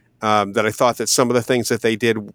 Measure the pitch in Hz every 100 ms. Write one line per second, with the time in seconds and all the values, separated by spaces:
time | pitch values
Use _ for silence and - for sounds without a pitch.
0 | _ _ 110 107 101 107 107 - 123 117
1 | 113 - 120 120 113 123 110 117 117 110
2 | 117 110 104